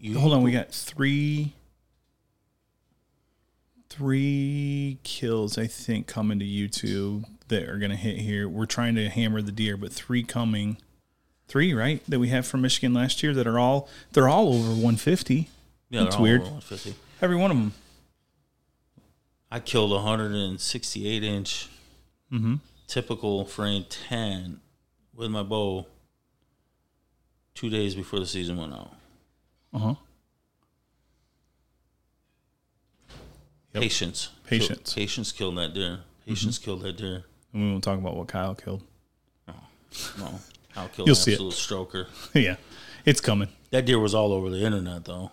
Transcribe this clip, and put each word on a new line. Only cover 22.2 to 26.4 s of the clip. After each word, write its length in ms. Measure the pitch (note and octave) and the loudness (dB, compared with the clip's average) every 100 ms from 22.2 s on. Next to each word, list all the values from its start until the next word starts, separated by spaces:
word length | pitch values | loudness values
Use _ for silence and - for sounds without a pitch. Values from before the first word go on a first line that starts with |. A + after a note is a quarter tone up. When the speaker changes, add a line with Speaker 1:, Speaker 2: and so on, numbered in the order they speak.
| - | -8
Speaker 2:
Mm-hmm. 220 | B2 A2 C3+ - _ - | -2 0 -2 -6 _ -8
Speaker 1:
typical 580 | - A#2+ A2 G#2+ G2 | -6 -4 -4 -2 -2
frame 400 | G3 - G#2 G2+ F2+ | -4 -4 -4 -4 -6
ten 680 | - - A#2 A2 F#2+ F2+ D#2 _ _ _ _ _ | -12 -8 -6 -4 -6 -10 -14 _ _ _ _ _
with 160 | A#2 A2+ | -10 -6
my 120 | G#2+ | -4
bow 440 | G2+ G#2+ G#2 F#2 E2+ _ _ _ _ _ | -2 -2 -2 -4 -8 _ _ _ _ _